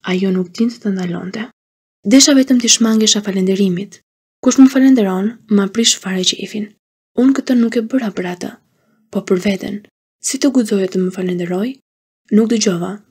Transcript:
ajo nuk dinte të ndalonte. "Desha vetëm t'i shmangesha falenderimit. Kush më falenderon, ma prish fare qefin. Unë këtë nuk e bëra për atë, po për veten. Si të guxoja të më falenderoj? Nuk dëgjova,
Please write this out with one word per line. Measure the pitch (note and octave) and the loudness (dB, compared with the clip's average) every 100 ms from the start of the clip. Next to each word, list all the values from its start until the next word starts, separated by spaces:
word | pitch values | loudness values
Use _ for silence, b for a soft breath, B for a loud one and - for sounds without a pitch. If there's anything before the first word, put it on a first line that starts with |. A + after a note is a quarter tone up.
ajo | - F#3 F#3+ | -6 -2 0
nuk | F#3 F3+ | -2 -4
dinte | - A#3 A#3 | -4 -4 -2
të | G#3 | -6
ndalonte. | F#3+ F3+ F3 F3+ A3 A#3 _ _ _ _ _ | -4 -6 -8 -10 -12 -14 _ _ _ _ _
"Desha | G3+ C4 C#4+ | 4 4 6
vetëm | C4+ C4 B3 | 4 4 2
t'i | A#3 | 2
shmangesha | - A3+ A3 G#3+ G#3 | 0 2 2 2 0
falenderimit. | G#3 F#3+ F#3 F#3+ G3 F3 G3+ - _ _ _ _ | -2 -2 0 0 0 -2 -8 -16 _ _ _ _
Kush | B3+ B3+ | 0 6
më | C4 | 6
falenderon, | C4+ C4+ B3+ G3 F#3 G3+ A#3 _ | 6 4 4 2 -2 -4 -8 _
ma | G3+ G3 | 0 0
prish | A3+ A3+ - | 0 0 -2
fare | F#3+ F#3+ | -4 -4
qefin. | F#3 - G3 G#3+ G#3 _ _ _ _ - | -4 -4 -8 -10 -12 _ _ _ _ 0
Unë | B3+ C4+ | 2 2
këtë | C4+ B3 | 0 0
nuk | A#3 A#3+ | 0 -2
e | |
bëra | A3+ C4 A3 | -2 -4 -4
për | F#3 F3+ | -6 -8
atë, | F3+ - - _ _ _ _ _ | -8 -14 -16 _ _ _ _ _
po | G3 | -10
për | - F#3 | -2 -2
veten. | G#3 F#3+ - G3+ - _ _ _ | -2 -4 -8 -12 -14 _ _ _
Si | - C4+ | -10 -2
të | C#4+ | 0
guxoja | B3+ G#3+ G3+ F#3 | 0 0 -2 -2
të | F#3 | -2
më | F#3 | -4
falenderoj? | F#3+ F#3 F3 E3+ F#3 A#3+ C4+ _ _ _ _ _ | -4 -6 -4 -4 -4 -6 -8 _ _ _ _ _
Nuk | G#3+ A3 | 2 2
dëgjova, | A3+ G#3 F3 F3+ G#3 _ | 0 0 -2 -6 -10 _